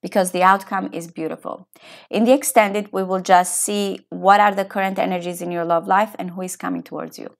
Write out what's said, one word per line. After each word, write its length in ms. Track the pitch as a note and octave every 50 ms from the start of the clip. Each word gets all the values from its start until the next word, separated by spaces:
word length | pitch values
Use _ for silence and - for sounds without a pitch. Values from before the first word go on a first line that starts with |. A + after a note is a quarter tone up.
| -
Because 280 | - - G#3+ F#3 F3+
the 120 | - F3 F3+
outcome 460 | F#3 F#3+ G3 - - G#3 F#3+ F#3+ F#3+
is 180 | - F3+ E3+ E3+
beautiful. 600 | - - D#3+ D#3 - - _ - - - F#3+ _ _ _ - - - - - _
In 160 | - G3+ A3+
the 80 | A#3 B3+
extended, 560 | C#4+ C#4 - - A#3+ G#3+ G3+ G3 G#3 G3+ -
we 120 | - F#3+ F#3+
will 180 | F#3 F#3 F#3+
just 400 | F#3 - F#3 F3 F#3 - - -
see 440 | - - G#3 G#3 G3+ G3 - - _ _
what 320 | - F3+ F3 F#3+ G3 G3+
are 120 | G#3 G#3 G3
the 120 | G3 G3
current 340 | G3 - G3+ F#3+ F#3+ F#3+ F#3+
energies 420 | F#3 F#3 F#3 F3+ F3 F3+ F3 F3
in 100 | F3 F3
your 120 | F3 E3+ E3+
love 240 | E3+ E3+ E3+ - -
life 260 | F#3+ G3 G#3+ A3 - -
and 120 | F#3+ F3+
who 100 | F3 F#3
is 160 | F#3 F#3 - -
coming 260 | - F#3 - - F3
towards 340 | - D#3+ D#3 D#3+ E3 - -
you. 120 | - - _ _